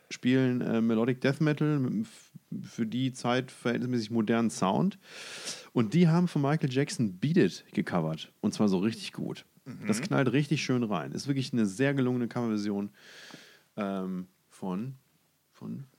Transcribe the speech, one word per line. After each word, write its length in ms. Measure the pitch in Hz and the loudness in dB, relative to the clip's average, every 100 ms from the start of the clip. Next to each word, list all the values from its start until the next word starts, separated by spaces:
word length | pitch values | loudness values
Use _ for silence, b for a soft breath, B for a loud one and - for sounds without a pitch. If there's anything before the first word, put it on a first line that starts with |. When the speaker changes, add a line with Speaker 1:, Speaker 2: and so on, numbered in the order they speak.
| - | -18
Speaker 1:
spielen, 500 | - 123 131 131 123 | -4 2 4 4 2
äh, 180 | 107 113 | 0 2
Melodic 400 | 113 113 120 127 | 4 4 2 2
Death 200 | 131 135 | 0 2
Metal 380 | 156 147 151 151 | 2 2 2 2
mit 120 | 127 | 0
einem 100 | - | -2
f-, 300 | 220 - - - - - | -4 -10 -20 -20 -14 -12
für 240 | 123 - 113 | -10 -6 -4
die 260 | 117 131 | -2 -2
Zeit 380 | 127 123 123 127 | -2 0 0 0
verhältnismäßig 600 | - 123 117 123 123 107 | -4 -2 -2 0 -2 0
modernen 400 | 117 107 117 113 | 0 2 4 2
Sound. 480 | - 95 110 180 - B B B B B B B | 2 0 2 0 -2 B B B B B B B
Und 200 | 131 110 | 0 2
die 140 | 143 175 | 6 6
haben 180 | 165 180 | 6 2
von 120 | 151 | 2
Michael 300 | 139 156 143 | 2 2 0
Jackson 460 | 127 143 - 113 92 | 0 -2 0 -2 0
Beat 180 | 143 175 | 2 6
It 280 | 101 - - | 4 2 -8
gecovert. 600 | - 90 90 80 80 - _ | -4 -2 0 0 -4 -10 _
Und 140 | 110 | -2
zwar 140 | - 107 | 2 2
so 100 | 95 | 4
richtig 340 | 92 226 - | 0 -2 -10
gut. 320 | - - - - _ - | -8 -8 -10 -16 _ -16
Speaker 2:
Mhm. 200 | 113 107 | -10 -4
Speaker 1:
Das 140 | 208 | -4
knallt 320 | - 139 131 | 0 0 2
richtig 320 | 127 151 151 | 2 0 -2
schön 180 | - 127 | 0 0
rein. 300 | 117 92 69 | 0 -2 -4
Ist 140 | 76 123 | -8 -4
wirklich 240 | 139 131 | -4 -2
eine 140 | 123 107 | 0 0
sehr 260 | 95 135 | 2 0
gelungene 340 | 139 127 127 117 | 2 0 0 -2
Coverversion, 640 | 123 117 107 104 101 101 B B B B B B B B - | -4 -2 -2 -2 -4 -6 B B B B B B B B -8
ähm, 500 | 101 98 92 92 90 _ _ | -6 -4 -6 -6 -10 _ _
von, 460 | - 98 92 127 131 _ _ _ _ _ | -12 -8 -6 -6 -12 _ _ _ _ _
von 320 | - 110 113 135 | -16 -12 -12 -14